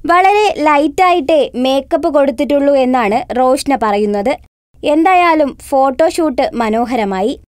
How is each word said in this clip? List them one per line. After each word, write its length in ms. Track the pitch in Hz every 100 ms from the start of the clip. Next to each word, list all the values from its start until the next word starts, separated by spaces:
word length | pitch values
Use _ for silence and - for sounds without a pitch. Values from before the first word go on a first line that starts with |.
വളരെ 500 | - 349 381 415 415 -
ലൈറ്റായിട്ടേ 920 | 302 294 302 285 370 349 269 320 247
മേക്കപ്പ് 520 | - 262 269 269 330 330
കൊടുത്തിട്ടുള്ളൂ 680 | 285 277 233 269 285 277
എന്നാണ് 600 | 277 254 254 226 226 - 233
റോഷ്ന 400 | 254 269 - 254
പറയുന്നത്. 540 | 220 202 208 208 208 302 _ _ _ _
എന്തായാലും 760 | - 294 349 359 349 311 285 - -
ഫോട്ടോഷൂട്ട് 800 | 269 269 262 320 330 311 262 262
മനോഹരമായി. 840 | 233 220 220 233 233 202 190 214 285